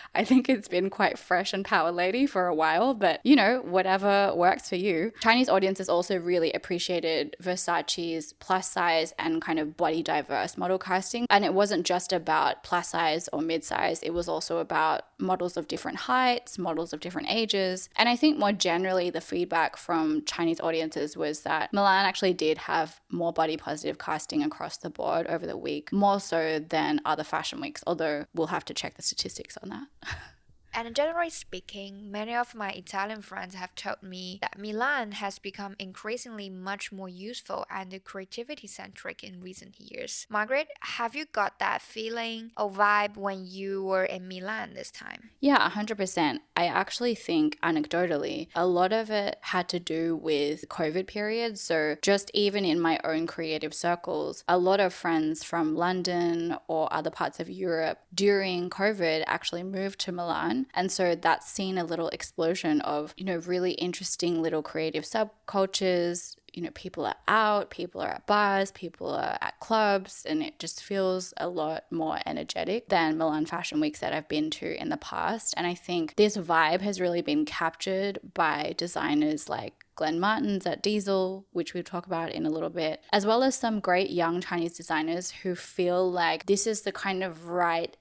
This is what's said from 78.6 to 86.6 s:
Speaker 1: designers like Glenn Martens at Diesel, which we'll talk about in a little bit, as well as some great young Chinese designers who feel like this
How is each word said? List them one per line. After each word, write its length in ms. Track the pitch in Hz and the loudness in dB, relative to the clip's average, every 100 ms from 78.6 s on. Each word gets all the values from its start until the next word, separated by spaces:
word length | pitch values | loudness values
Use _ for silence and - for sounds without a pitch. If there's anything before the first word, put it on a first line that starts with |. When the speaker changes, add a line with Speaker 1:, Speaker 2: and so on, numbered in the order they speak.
| 151 - | -2 -2
Speaker 1:
designers 720 | 175 156 151 147 151 151 - | -2 -2 0 2 2 0 -2
like 240 | 123 110 - _ - | -4 -4 -10 _ -4
Glenn 220 | 156 165 | -2 0
Martens 480 | 190 220 208 196 180 | 2 2 0 0 -2
at 160 | - | -2
Diesel, 640 | 196 214 196 196 185 190 - | 0 0 2 2 2 -2 -6
which 200 | 170 165 | -4 -4
we'll 120 | 180 | -6
talk 200 | 170 175 | -6 -8
about 280 | 175 170 165 | -4 -2 -2
in 120 | - | -2
a 60 | 160 | -2
little 180 | 160 165 | -2 -2
bit, 320 | 170 156 156 - | -2 -2 -4 0
as 120 | 208 | 0
well 200 | 202 226 | 4 4
as 100 | 262 | 4
some 240 | - 233 214 | 2 0 0
great 320 | 190 180 196 | 4 4 4
young 300 | 175 165 175 | 2 2 0
Chinese 360 | - 175 165 - | -2 -2 -2 -2
designers 540 | 165 156 160 170 180 | -2 0 0 -2 -4
who 240 | - 190 | -6 -4
feel 560 | 175 - - 175 180 185 | -4 -4 0 2 4 2
like 360 | 180 165 160 - | 2 2 2 2
this 200 | 202 | 2